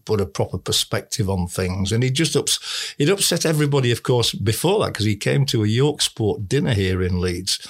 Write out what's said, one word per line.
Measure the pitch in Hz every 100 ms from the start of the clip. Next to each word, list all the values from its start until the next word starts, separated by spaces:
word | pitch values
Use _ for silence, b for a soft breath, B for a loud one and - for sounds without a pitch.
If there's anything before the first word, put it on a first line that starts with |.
put | - 107
a | 98
proper | - 117 98
perspective | - 110 - 110 - - 98
on | 95 87
things. | - 92 92 98
And | 110
he | 131
just | 131 165 139
ups-, | - - - - - -
he'd | 143
upset | 196 - 175 165
everybody, | 151 147 143 123
of | 117
course, | - 123 117
before | - 104 110 160 208
that, | 104
'cause | - 104
he | 104
came | - 139 139
to | 120
a | 104
York | 110 147 147
Sport | - - 110 90 101
dinner | 135 165
here | 101 95 92
in | 90 90
Leeds. | 90 87 92 - B